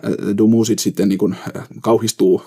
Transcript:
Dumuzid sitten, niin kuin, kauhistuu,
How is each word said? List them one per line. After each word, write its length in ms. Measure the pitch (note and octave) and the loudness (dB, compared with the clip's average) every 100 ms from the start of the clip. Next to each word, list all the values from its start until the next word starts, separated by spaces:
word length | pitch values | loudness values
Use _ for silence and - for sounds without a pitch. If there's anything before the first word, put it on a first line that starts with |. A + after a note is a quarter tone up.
| A2 - - G#2 | -6 -6 -4 2
Dumuzid 420 | A2 A2+ A2+ G#2+ | 4 4 2 0
sitten, 300 | - - G2+ | -2 0 0
niin 80 | F#2+ | 0
kuin, 180 | G2+ F#2 - - - - | -2 -4 -10 -12 -14 -8
kauhistuu, 600 | A2 A2+ A2 - G2 F2 | 0 0 0 0 2 2